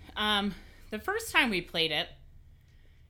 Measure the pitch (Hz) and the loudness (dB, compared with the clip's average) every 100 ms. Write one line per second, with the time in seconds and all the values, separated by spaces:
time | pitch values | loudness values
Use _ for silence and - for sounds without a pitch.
0 | - - 214 208 202 175 - - - 214 | -10 -2 2 2 2 -4 -14 -18 -12 -8
1 | 285 427 453 339 269 185 170 175 160 151 | -2 -4 2 4 4 2 -2 0 2 2
2 | 175 - - - - - - - - - | -2 -6 -20 -20 -20 -20 -20 -20 -20 -20